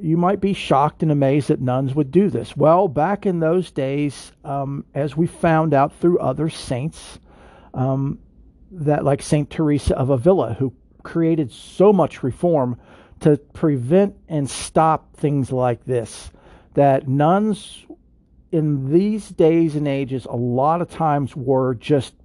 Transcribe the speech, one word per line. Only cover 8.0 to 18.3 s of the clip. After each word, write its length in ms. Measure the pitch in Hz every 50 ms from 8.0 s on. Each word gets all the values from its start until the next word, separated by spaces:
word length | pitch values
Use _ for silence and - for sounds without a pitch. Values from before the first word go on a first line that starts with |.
| 139 139 - - - _ _ - - - _ _ - _ 196
that 320 | 180 147 151 147 - 143
like 180 | 143 143 139 -
Saint 280 | - 160 151 147 -
Teresa 460 | - - 160 151 147 143 - - -
of 140 | - 135 127
Avila, 440 | 143 127 117 175 196 175 123 - 113
who 180 | - 131 135 - _ _ _ _ _ _
created 480 | - - 165 165 160 165 160 147 117 -
so 400 | - - - - - 185 208 208
much 320 | 185 156 - - - -
reform 560 | 131 - - - 175 170 147 127 123 120 - - - - - - _ - -
to 160 | - 165 147
prevent 800 | 139 - _ _ - - 160 143 127 120 123 165 190 202 202 196 - _
and 240 | - 165 147 139 127
stop 640 | - - - - - 175 160 160 156 147 - _ -
things 360 | - - 147 143 143 131 - 131
like 320 | 127 127 123 120 - -
this, 480 | 127 127 120 110 - - - - - - - _ - - - _ _ _
that 340 | 147 143 139 135 139 -
nuns 800 | 131 131 143 147 160 185 202 214 214 202 - - - - - - _ - - _ _ _ _ _ _